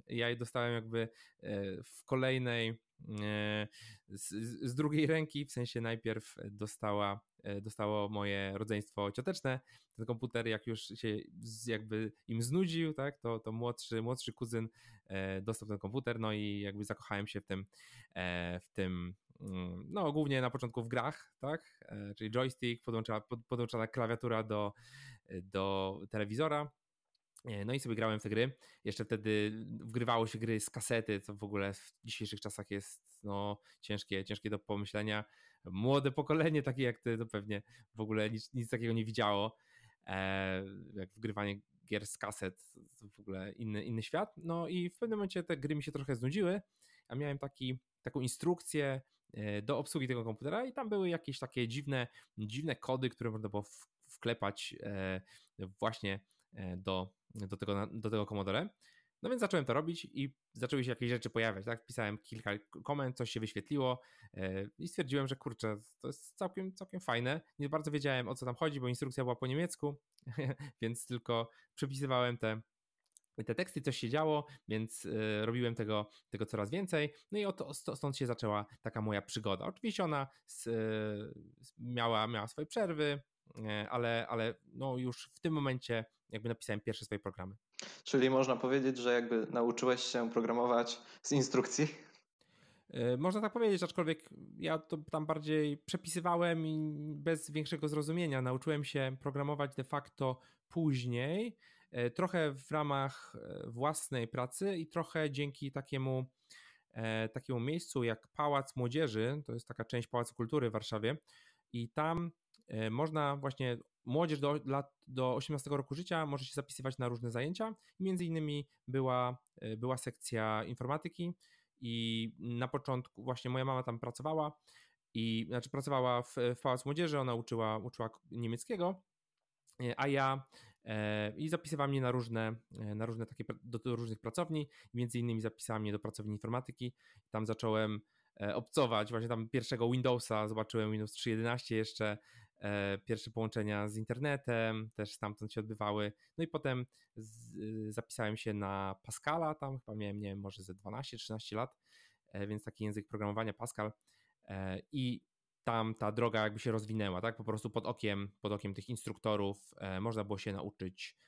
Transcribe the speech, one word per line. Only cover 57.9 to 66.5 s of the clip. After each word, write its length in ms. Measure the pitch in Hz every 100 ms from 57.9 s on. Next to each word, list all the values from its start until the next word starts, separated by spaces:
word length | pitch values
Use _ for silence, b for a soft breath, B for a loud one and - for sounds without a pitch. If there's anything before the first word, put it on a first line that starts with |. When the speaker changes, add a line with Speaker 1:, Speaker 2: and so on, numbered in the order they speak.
| 113 107
Speaker 1:
tego 160 | 110 104
Commodore. 420 | 104 98 107 202 _ b b b -
No 80 | 202
więc 100 | 254
zacząłem 240 | 202 175
to 100 | 127
robić 300 | 123 160 170
i 300 | - - 139 - _
zaczęły 320 | - 127 139
się 60 | 123
jakieś 200 | 120 120
rzeczy 200 | 120 117
pojawiać, 340 | 117 113 95
tak? 180 | 110 113
Wpisałem 360 | - 120 104 107
kilka 400 | - 110 104 104
k-, 220 | - -
komend, 320 | - 143 127 127
coś 140 | 120
się 100 | 113
wyświetliło, 600 | 110 104 - 143 127 123 B B B
e, 320 | - 95 95 101 -
i 100 | 170
stwierdziłem, 400 | - 139 139 135
że 80 | 131
kurczę, 400 | 135 117 110 107 - -
to 60 | 131
jest 300 | 135 - -
całkiem, 380 | 185